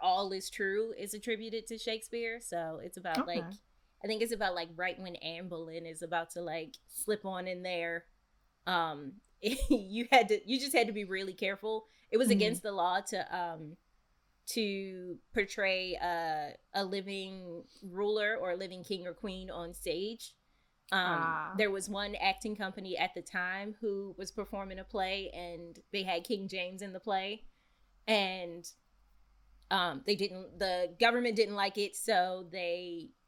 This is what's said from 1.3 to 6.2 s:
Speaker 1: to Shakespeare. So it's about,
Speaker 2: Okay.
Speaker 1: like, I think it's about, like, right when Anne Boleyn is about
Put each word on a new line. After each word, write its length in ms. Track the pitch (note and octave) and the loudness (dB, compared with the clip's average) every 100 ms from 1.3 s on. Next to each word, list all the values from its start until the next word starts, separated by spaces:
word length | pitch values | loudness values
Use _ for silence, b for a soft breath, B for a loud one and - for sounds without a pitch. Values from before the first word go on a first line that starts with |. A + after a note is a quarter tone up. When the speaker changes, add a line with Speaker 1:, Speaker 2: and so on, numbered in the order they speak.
| A3 A3+ A3+ A3 | -2 -2 -6 -6
Speaker 1:
to 100 | A3 | -6
Shakespeare. 640 | - A3 - A#3 A#3 A#3 | -4 -4 -4 -4 -4 -4
So 400 | - E3+ E3 D#3+ | -4 -4 -2 -6
it's 120 | F3 F#3 | -8 -8
about, 220 | F3+ E3 | -2 0
Speaker 2:
Okay. 200 | A3+ E3+ | 0 -2
Speaker 1:
like, 120 | E3+ G3+ _ _ _ _ | -4 -10 _ _ _ _
I 20 | G3+ | -4
think 160 | A3 | 0
it's 100 | A3+ | 0
about, 220 | A3 G3 | 2 0
like, 140 | F3 E3+ E3 | 0 -4 -2
right 200 | F#3 - | -2 -2
when 160 | F#3 E3+ | -8 -8
Anne 320 | E3 E3 F3+ | -8 -8 -8
Boleyn 360 | E3+ D#3+ E3 E3 | -6 -6 -8 -8
is 160 | D#3+ | -8
about 280 | E3 E3+ | -2 -2